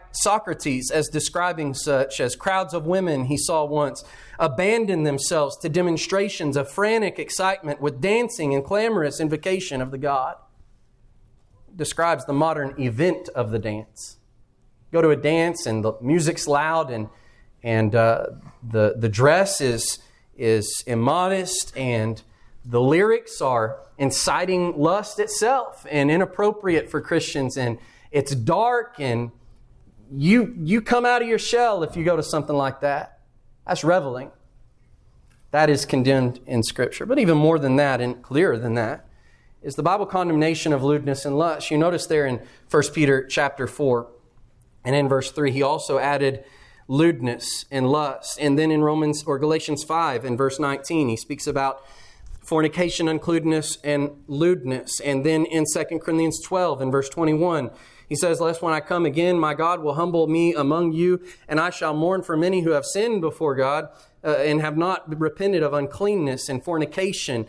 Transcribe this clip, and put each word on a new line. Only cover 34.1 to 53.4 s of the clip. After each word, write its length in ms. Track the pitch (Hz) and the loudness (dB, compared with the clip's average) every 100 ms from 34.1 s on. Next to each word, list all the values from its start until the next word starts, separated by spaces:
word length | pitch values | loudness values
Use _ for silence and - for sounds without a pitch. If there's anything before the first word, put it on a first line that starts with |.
| 123 135 - _ - - _ _ - _ - _ _ - | -8 -10 -18 _ -20 -20 _ _ -20 _ -20 _ _ -2
That 180 | 147 156 | 2 4
is 160 | 139 - | 4 2
condemned 540 | 135 127 135 127 - - | 2 4 4 2 -2 -4
in 180 | 123 | -2
Scripture. 420 | 110 - 123 - 214 | 0 0 -4 -2 -2
But 140 | 285 | 2
even 180 | 196 151 | 4 4
more 220 | 151 160 | 4 4
than 160 | 139 131 | 2 4
that 260 | 143 127 | 2 2
and 200 | 123 120 | -2 -6
clearer 360 | - 139 180 117 | -2 0 2 0
than 180 | 117 117 | -2 -2
that 320 | 110 151 - - - - - - | -2 -6 -14 -20 -20 -20 -20 -16
is 140 | 143 135 | -10 -2
the 80 | |
Bible 220 | 160 202 196 | 0 0 0
condemnation 680 | 185 175 156 156 156 160 | -2 2 2 2 0 0
of 100 | 139 | 0
lewdness 420 | 139 147 131 135 143 | 2 2 0 -4 -2
and 120 | 143 | 0
lust. 320 | 170 151 - | 0 -2 -2
You 80 | 151 | 2
notice 280 | 170 170 - | 2 0 0
there 200 | 156 135 | 0 0
in 160 | 120 - - - | -2 -8 -20 -2
First 260 | 151 147 | 0 0
Peter 320 | 160 143 135 - | 2 4 4 0
chapter 420 | - 143 - 127 | 0 -2 -2 -6
four 400 | - 139 120 117 - _ - - _ _ _ 123 | -2 0 0 -2 -16 _ -20 -20 _ _ _ 0
and 100 | 143 | 2
in 140 | 139 | 4
verse 220 | 135 131 | 2 0
three, 200 | - 139 | -2 0
he 100 | 131 | 2
also 380 | 139 156 - 135 | 2 0 0 0
added 460 | 135 143 135 110 - - - - - | 0 0 0 -2 -10 -20 -20 -18 -4
lewdness 800 | 139 170 143 127 120 - - - | 2 4 2 -2 -4 -6 -8 -6
and 220 | 139 131 | 0 2
lust. 480 | 151 143 131 - - | 2 0 -6 -10 -2
And 180 | 143 139 | 0 2
then 140 | 156 | 2
in 100 | 156 | 4
Romans 420 | 151 156 151 151 | 2 2 0 -2
or 140 | - 135 | -2 0
Galatians 460 | 151 160 160 147 | 0 0 -2 -6
five 400 | - 160 160 123 | -2 -2 0 -2
and 140 | 131 120 | -4 0
verse 220 | 135 135 | 0 0
nineteen, 500 | 143 139 - 165 131 | -2 -4 -2 0 0
he 80 | 113 | -2
speaks 300 | - 143 151 | -6 -8 -4
about 360 | 135 135 135 - - - - - - | -2 -2 -4 -14 -20 -20 -20 -18 -14
fornication, 640 | - 160 156 170 175 175 160 | -2 0 0 0 -2 0 -2
uncleanness, 720 | 156 170 170 | -2 0 0